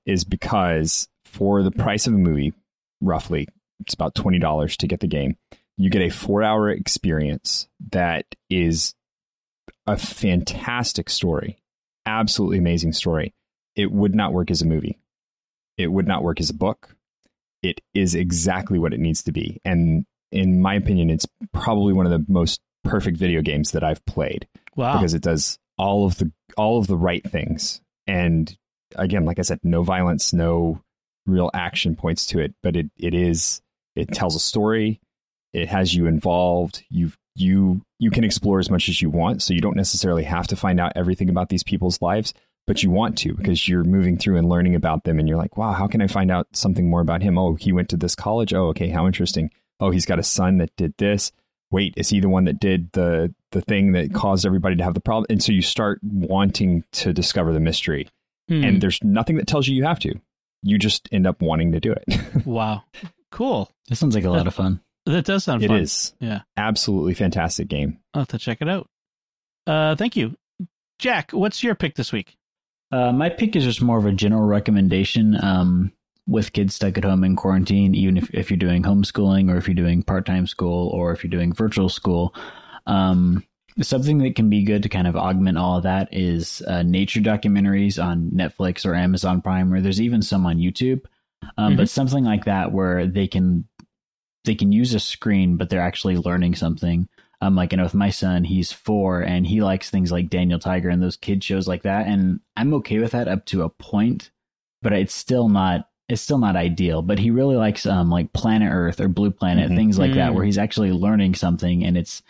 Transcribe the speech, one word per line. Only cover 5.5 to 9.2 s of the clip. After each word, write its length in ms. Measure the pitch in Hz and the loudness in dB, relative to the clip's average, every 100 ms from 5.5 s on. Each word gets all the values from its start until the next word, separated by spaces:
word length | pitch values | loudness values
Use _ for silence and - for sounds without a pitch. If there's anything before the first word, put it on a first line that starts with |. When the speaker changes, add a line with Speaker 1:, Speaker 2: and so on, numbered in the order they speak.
| - _ - | -20 _ -2
Speaker 1:
you 120 | - | 0
get 120 | - | 2
a 80 | 87 | 0
four-hour 600 | - - 101 107 110 104 | -4 -2 0 2 2 0
experience 1000 | - - - 92 78 73 73 - - - - - | -2 -4 -4 -2 0 -2 -4 -6 -8 -8 -16 -6
that 340 | 90 85 82 - - - | -2 -2 -2 -8 -14 -4
is 440 | 92 85 80 - - _ _ | 0 0 0 -4 -8 _ _